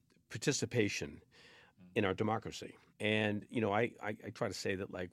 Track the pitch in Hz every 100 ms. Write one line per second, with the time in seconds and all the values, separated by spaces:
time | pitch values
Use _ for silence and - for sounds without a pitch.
0 | _ _ - 113 - 135 110 123 104 -
1 | 71 - - - - - - - 92 -
2 | 98 92 107 110 85 - - - - -
3 | 107 107 107 104 - 127 104 104 120 -
4 | 104 110 110 - 107 - 101 95 98 90
5 | 90